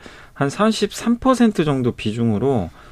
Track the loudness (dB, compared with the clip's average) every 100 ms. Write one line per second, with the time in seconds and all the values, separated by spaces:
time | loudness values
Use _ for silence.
0 | -4 -20 -20 -6 -6 0 0 0 -4 -4
1 | -2 0 0 4 2 2 0 2 0 -2
2 | -6 -2 0 2 2 0 -2 -10 -20